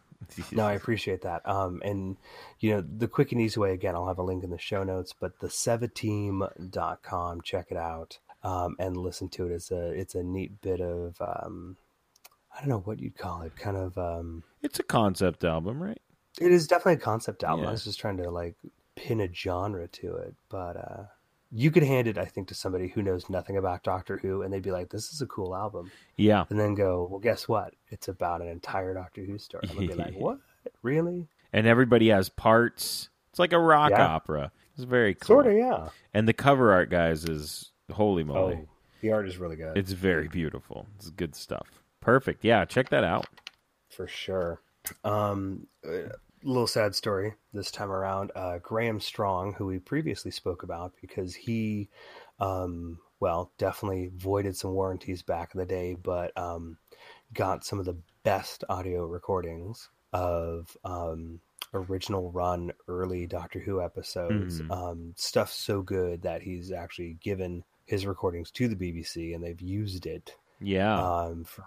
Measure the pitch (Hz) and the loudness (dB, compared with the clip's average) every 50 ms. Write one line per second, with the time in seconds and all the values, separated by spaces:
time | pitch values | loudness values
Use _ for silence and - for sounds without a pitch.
0 | - _ - - - - - - 85 - - 110 107 104 101 98 - - 113 101 | -14 _ -20 -20 -20 -16 -12 -12 -10 -4 0 0 2 2 2 0 0 -2 -2 0
1 | - 104 95 92 - 95 85 82 - - 98 98 95 92 90 87 - 101 101 95 | 0 -2 -4 -2 -4 -6 -6 -6 -4 -2 -2 0 0 -2 -4 -4 -4 -4 -4 -4
2 | 95 92 95 - - - - - - - - _ - 107 104 101 87 69 90 110 | -4 -6 -8 -10 -14 -18 -20 -20 -20 -20 -6 _ 0 2 2 2 0 -4 -4 -4
3 | 120 110 - - 143 - - 120 113 110 - 113 101 98 95 92 - 95 87 85 | -4 0 2 2 2 2 2 2 2 2 2 2 2 2 2 0 -2 -2 -2 -2
4 | 90 92 90 90 90 92 92 92 95 90 85 82 - - 107 98 98 95 92 92 | -2 -2 -2 -2 -2 -2 -2 -4 -4 -6 -8 -8 -6 -4 -4 -2 -2 -2 -2 -4
5 | 90 - - _ - 90 - _ - 87 - - - 123 117 113 120 117 - - | -6 -8 -8 _ -8 -8 -6 _ -10 -8 -6 -2 0 0 0 0 0 -4 -4 -4
6 | - 110 104 104 104 101 98 95 98 - - - 87 95 - 92 85 82 87 - | -2 -2 0 0 -2 -2 -2 -2 -2 -4 -6 -8 -12 -8 -4 -4 -2 -2 -4 -6
7 | - - 98 90 87 87 85 85 - - - 92 85 - 92 87 85 82 82 82 | -8 -6 -4 -4 -4 -4 -6 -8 -8 -6 -6 -6 -4 -6 -6 -6 -4 -4 -6 -8
8 | 82 - - - _ - - _ - 95 92 90 87 87 - - 92 95 90 90 | -10 -14 -16 -20 _ -20 -16 _ -6 -4 -2 -2 -2 -2 -2 -2 -4 -4 -2 -4
9 | 90 90 - - 95 90 - - 92 87 87 92 - - 92 87 85 85 - 90 | -4 -6 -6 -6 -8 -8 -6 -6 -4 -4 -4 -6 -6 -4 -4 -4 -4 -4 -4 -6
10 | 95 - - 95 87 90 92 95 92 - 101 104 - 95 92 87 90 87 87 87 | -6 -6 -6 -6 -4 -4 -4 -4 -4 -6 -8 -8 -4 -4 -2 -2 -2 -4 -4 -4
11 | 87 85 85 - 87 90 - - 85 87 90 90 87 90 92 - _ _ _ _ | -6 -8 -8 -8 -6 -6 -6 -6 -8 -8 -10 -12 -12 -14 -16 -18 _ _ _ _
12 | _ _ _ _ - - _ _ _ _ - - - 139 127 101 90 104 110 - | _ _ _ _ -20 -20 _ _ _ _ -14 -6 -2 0 0 0 0 -4 -6 -6
13 | - 113 - - - 92 90 85 82 82 - - - 107 98 95 95 92 90 92 | -6 -8 -8 -8 -8 -8 -6 -8 -8 -10 -12 -8 -6 -4 -4 -2 -4 -4 -4 -4
14 | 87 85 85 82 85 85 82 85 - _ _ _ - 294 - - - - - 127 | -4 -4 -4 -4 -6 -8 -10 -12 -14 _ _ _ -8 -6 -4 -4 -2 0 2 4
15 | 110 101 92 - 98 90 82 - - 85 80 80 80 98 120 147 180 208 226 - | 4 4 4 4 2 2 2 2 0 0 0 0 -2 -2 -4 -4 -6 -6 -8 -10
16 | _ _ _ _ _ _ - - 165 180 180 175 156 - - 170 - 190 170 131 | _ _ _ _ _ _ -4 2 6 8 8 8 8 6 4 4 6 6 4 4
17 | - 113 107 110 - - 104 - 101 82 82 80 76 - 110 110 - 107 98 - | 4 0 0 0 0 -4 -6 -2 0 0 0 2 0 -2 -2 -4 -4 -6 -6 -6
18 | - 110 98 90 90 87 87 87 87 87 85 _ - - - _ _ _ _ - | -4 -4 -4 -4 -4 -4 -4 -4 -4 -6 -8 _ -16 -20 -20 _ _ _ _ -10
19 | - - 120 110 101 90 87 - - 95 90 90 95 104 101 87 85 87 - - | -4 -2 0 0 0 -2 -4 -4 -4 -2 -2 -2 -2 -2 -4 -6 -8 -10 -12 -10
20 | - 87 87 85 87 101 101 - _ _ - 95 90 87 87 90 - - - - | -8 -8 -6 -6 -8 -10 -14 -18 _ _ -10 -8 -8 -8 -8 -10 -10 -12 -12 -12
21 | 101 101 - _ _ _ _ _ _ _ - 113 123 160 151 175 151 135 135 127 | -14 -16 -20 _ _ _ _ _ _ _ 0 2 4 6 8 8 6 6 6 4
22 | 120 113 101 87 87 - - 98 98 - - - - 98 95 90 92 92 - 113 | 4 2 2 0 -2 -4 -4 -6 -8 -6 -8 -8 -4 -2 -2 -2 -2 -2 -2 -2
23 | 101 98 92 90 - - 95 90 85 - 98 98 95 92 87 87 - 101 92 92 | 0 0 0 -2 -2 -4 -4 -4 -2 -2 -2 0 0 0 -2 -2 -2 -2 -2 -2
24 | 92 - 98 95 - 98 95 98 98 95 98 95 92 98 92 90 90 - - 104 | -4 -6 -6 -4 -2 -2 -2 -2 -2 -4 -4 -4 -2 -2 -2 -4 -4 -6 -8 -8
25 | - - 160 151 131 - - - 95 90 92 92 104 107 104 87 87 92 - - | -8 -8 -8 -8 -8 -6 -6 -6 -6 -4 -4 -4 -4 -6 -6 -8 -10 -12 -14 -20
26 | - _ _ - 104 107 107 98 87 - 107 107 107 104 101 101 101 92 90 87 | -20 _ _ 4 6 8 8 6 4 2 2 2 2 2 2 2 2 2 2 2
27 | 87 90 98 98 104 117 104 - - - 117 104 90 90 - _ _ - 107 - | 0 -2 -4 -2 0 0 0 0 0 0 0 0 0 -2 -8 _ _ -18 -16 -10
28 | - - 92 - 92 87 85 85 87 85 85 90 - - - 98 92 92 92 92 | -8 -8 -6 -2 -2 -2 -2 -2 -4 -6 -8 -10 -8 -6 -4 -2 -2 -2 -4 -6
29 | 90 87 - - 95 95 101 104 - - - 85 - 87 80 87 95 87 87 85 | -8 -10 -12 -10 -8 -8 -8 -10 -10 -12 -10 -8 -8 -6 -4 -4 -4 -2 -2 -4
30 | 85 87 - 98 117 180 262 277 - _ _ _ - - - _ - 120 143 156 | -6 -6 -4 -4 -2 -2 -4 -4 -8 _ _ _ -14 -14 -12 _ -2 0 2 2
31 | 165 170 175 180 170 - _ _ _ _ - 104 110 113 117 120 131 117 123 117 | 2 0 -2 -4 -6 -10 _ _ _ _ 2 4 6 8 8 8 8 8 8 8
32 | 113 110 107 98 95 - - - - 113 110 117 120 117 - - - - - - | 10 10 8 8 6 2 -2 2 6 8 8 8 8 6 2 -4 -6 -6 -6 -6
33 | - - _ _ _ _ - - 175 180 170 170 165 165 156 147 151 147 101 - | -8 -12 _ _ _ _ 0 2 4 6 6 6 8 10 8 10 8 8 8 8
34 | 101 82 80 80 - - 78 73 71 73 - _ _ _ _ - 127 123 127 123 | 8 6 4 2 0 -2 -2 -2 -2 -4 -8 _ _ _ _ -12 -2 2 4 6
35 | 117 101 90 - - - 214 277 285 240 202 214 240 254 220 - 80 80 - - | 6 6 4 2 6 8 10 10 10 8 6 6 4 4 2 -2 -4 -6 -14 -18
36 | _ _ - 104 110 110 113 - 117 139 143 131 127 107 98 92 82 - 90 87 | _ _ 2 4 6 6 4 6 6 6 8 8 10 8 8 8 6 6 4 4
37 | 85 82 80 78 78 82 80 76 76 76 - - - - _ _ _ - - 107 | 4 4 4 2 0 -2 -4 -4 -4 -8 -10 -12 -14 -16 _ _ _ -6 0 2
38 | 107 104 98 85 80 76 71 92 95 92 87 80 76 - _ _ _ _ _ _ | 2 4 4 2 0 0 2 2 2 2 0 -2 -6 -12 _ _ _ _ _ _
39 | - 110 107 107 101 95 90 90 90 85 80 78 80 80 80 98 95 92 95 90 | 0 2 2 2 0 -2 -6 -6 -8 -8 -8 -8 -8 -4 -2 -2 -2 -2 -2 0
40 | 95 95 87 78 78 80 82 90 80 76 - - - - - - - - - - | 2 4 4 4 2 0 -2 -2 -2 -2 -4 -8 -12 -14 -14 -14 -14 -14 -16 -18
41 | - 80 78 95 87 78 71 - - - - - - - - - _ _ _ _ | -18 -12 -8 -6 -6 -6 -6 -8 -10 -8 -8 -8 -10 -12 -20 -20 _ _ _ _
42 | - - 123 131 - - 78 - - 107 117 104 85 - - 131 131 - - 131 | 4 6 6 6 4 2 -2 0 4 6 6 6 4 4 2 0 2 2 2 2
43 | 107 85 92 - - - _ - - - - _ _ _ _ _ _ _ - - | 4 4 2 0 -2 -4 _ -18 -20 -20 -20 _ _ _ _ _ _ _ -12 -10
44 | 92 90 - - - - 95 92 87 85 85 - _ _ _ _ - - - - | -10 -10 -10 -8 -6 -2 -2 0 0 -2 -4 -6 _ _ _ _ -14 -14 -12 -6
45 | - 104 104 104 104 104 101 98 98 95 95 - - - _ _ - 78 82 92 | -2 0 0 2 2 0 0 -2 -2 -4 -6 -8 -10 -16 _ _ -8 -6 -6 -6
46 | - - - - _ _ _ _ - 143 127 123 117 107 - 123 107 104 98 - | -6 -8 -12 -16 _ _ _ _ -4 0 2 2 2 2 2 2 2 2 0 -2
47 | - 113 101 95 98 107 104 - _ _ - 104 95 - - - 107 101 95 92 | -2 -2 0 0 -2 -2 -6 -8 _ _ -8 -8 -8 -8 -8 -6 -6 -4 -4 -2
48 | 95 95 95 98 101 101 - 98 92 90 87 87 - - 110 110 117 117 110 104 | -2 -2 -2 -2 -4 -6 -6 -6 -6 -4 -6 -6 -6 -4 -2 0 0 0 0 -2
49 | - - - - 107 98 95 90 92 101 98 - 104 95 95 92 - - 139 151 | -4 -6 -4 -2 0 0 0 0 -2 -4 -4 -4 -4 -4 -4 -6 -6 -4 -4 -2
50 | 160 143 107 - - 87 - - - 98 87 - - 90 87 85 87 92 - _ | -2 -2 -4 -6 -8 -10 -10 -6 -4 -6 -6 -6 -6 -8 -8 -8 -8 -10 -12 _
51 | - 92 - - 92 90 87 - - 117 113 113 110 107 107 104 101 - _ - | -20 -10 -8 -6 -6 -6 -8 -8 -6 -4 -2 0 0 -2 -2 -4 -6 -8 _ -18
52 | - - - - - - _ - 101 98 95 92 92 90 87 85 85 85 85 85 | -20 -20 -20 -20 -20 -16 _ -4 -2 -2 0 -2 -2 -4 -4 -6 -8 -10 -10 -12
53 | _ _ _ - 98 92 82 85 90 - _ - 104 95 92 - 107 101 95 92 | _ _ _ -2 0 0 2 0 -2 -6 _ -2 -2 -2 -2 -2 -4 -4 -2 -2
54 | 90 90 92 90 92 95 98 101 101 98 90 - - 95 92 95 95 95 92 92 | -4 -6 -8 -6 -2 0 0 0 0 0 -2 -4 -4 -2 0 0 0 0 -2 -4
55 | - - 92 87 - - 90 85 85 - - 95 92 90 95 90 90 90 90 90 | -6 -8 -8 -6 -4 -4 -4 -4 -4 -6 -6 -6 -4 -4 -4 -4 -4 -4 -6 -6
56 | 90 92 90 87 87 85 - 92 90 87 85 85 82 82 82 - _ _ - - | -4 -4 -2 -2 -2 -4 -6 -6 -6 -6 -6 -8 -8 -12 -14 -16 _ _ -20 -20
57 | - - - - _ - 110 - 104 95 92 78 - - - 101 92 90 87 85 | -20 -20 -20 -20 _ -10 -4 -2 0 0 0 -2 -4 -4 -4 -4 -2 -4 -6 -6
58 | - _ _ _ - 110 98 95 - - - - - - 98 90 90 95 90 87 | -10 _ _ _ 2 2 2 2 0 -4 -10 -8 -6 -4 -4 -2 -2 -2 -2 -2
59 | 85 82 85 90 - - 98 92 87 82 82 82 87 101 117 - - - _ _ | -2 -4 -6 -6 -4 -2 -2 -2 -2 -4 -6 -8 -10 -10 -12 -12 -16 -20 _ _
60 | _ _ - 90 90 87 87 85 85 85 82 82 85 - - - - 95 90 87 | _ _ -2 -2 0 0 0 0 0 -2 -4 -6 -8 -12 -14 -12 -10 -8 -6 -6
61 | 85 82 80 82 82 82 82 85 _ _ _ - - - - 98 92 90 95 92 | -4 -6 -6 -6 -8 -12 -14 -16 _ _ _ -16 -12 -8 -8 -6 -4 -4 -4 -4
62 | - - 104 95 90 87 87 90 87 90 90 87 87 85 - - _ - 90 90 | -4 -2 -2 -2 -4 -4 -2 0 0 2 0 0 -2 -6 -8 -10 _ -8 -4 -4
63 | 92 92 92 90 87 85 - 87 85 - - 95 - 104 98 92 90 85 - 92 | -2 -2 -2 -4 -4 -4 -6 -8 -8 -8 -10 -8 -6 -4 -2 -2 -2 -2 -4 -8
64 | - - - 98 87 87 107 104 98 90 85 82 78 80 95 90 90 90 85 85 | -10 -8 -6 -4 -2 0 0 0 0 -2 -4 -6 -6 -4 -4 -4 -4 -6 -8 -8
65 | 85 85 87 - - - - 120 107 - - - - - 104 98 92 - 98 92 | -10 -12 -10 -8 -6 0 2 2 2 0 -2 -6 -4 -2 -2 -2 -2 -2 0 0
66 | 90 87 87 87 90 90 82 82 - 95 92 87 87 92 92 87 87 87 - - | 0 0 -2 -4 -4 -4 -4 -6 -6 -8 -8 -8 -8 -8 -8 -8 -10 -10 -10 -10
67 | 87 85 82 85 - 104 101 92 92 90 87 87 - _ _ _ _ - 110 98 | -10 -10 -10 -8 -6 -4 -4 -2 -4 -4 -6 -8 -10 _ _ _ _ -4 -2 -2
68 | 98 101 92 - - 95 85 85 85 - - - 131 120 107 90 92 87 82 85 | -2 -2 -4 -2 -2 -2 -2 -2 -6 -8 -4 -2 0 0 0 -2 -4 -4 -6 -6
69 | 78 - - 85 82 82 85 82 85 87 85 82 90 90 98 104 107 101 92 90 | -8 -8 -8 -8 -6 -6 -6 -6 -6 -8 -8 -8 -8 -6 -4 -4 -4 -4 -6 -6
70 | - - - 165 - - - - _ _ _ - 98 101 95 92 98 107 107 95 | -8 -8 -8 -10 -10 -16 -20 -20 _ _ _ -8 -4 0 2 4 4 4 4 4
71 | 92 90 87 85 85 85 85 85 85 - - - 98 | 2 2 2 0 0 -2 -4 -8 -10 -12 -14 -18 -16